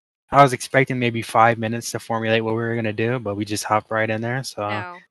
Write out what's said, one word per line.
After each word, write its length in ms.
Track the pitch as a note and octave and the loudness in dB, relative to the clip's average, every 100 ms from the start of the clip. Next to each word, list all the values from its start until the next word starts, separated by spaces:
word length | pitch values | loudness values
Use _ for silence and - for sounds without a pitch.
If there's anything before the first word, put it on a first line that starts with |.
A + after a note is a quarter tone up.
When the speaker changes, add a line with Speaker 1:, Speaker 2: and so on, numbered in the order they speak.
| _ _ _ | _ _ _
Speaker 1:
I 100 | C#3 | 6
was 120 | C#3 | 6
expecting 440 | B2 - C3+ C3+ B2+ | 4 0 0 2 0
maybe 220 | A#2+ A#2 | -2 -2
five 380 | - A#2 A#2 A2+ | 0 4 4 4
minutes 320 | A2+ A#2 - | -2 -4 -6
to 80 | A2+ | -8
formulate 440 | - A2+ A2+ A2+ | -6 -4 0 0
what 100 | A2+ | 0
we 80 | A2+ | -2
were 120 | A#2 | -2
gonna 200 | A#2 A2 | -2 -4
do, 240 | G#2+ A2+ B2+ | -2 -2 -2
but 180 | G#2 G2+ | -4 -6
we 80 | |
just 200 | G#2 G#2 | -4 -6
hopped 260 | - G#2+ - | 0 -2 0
right 180 | A2 A2 | -2 -2
in 140 | A2 | -2
there, 200 | A#2 B2+ | -4 -6
so 240 | B2+ - G#2 | -8 -8 -6
Speaker 2:
No. 300 | G#2+ F3 F3 _ | -6 -8 -14 _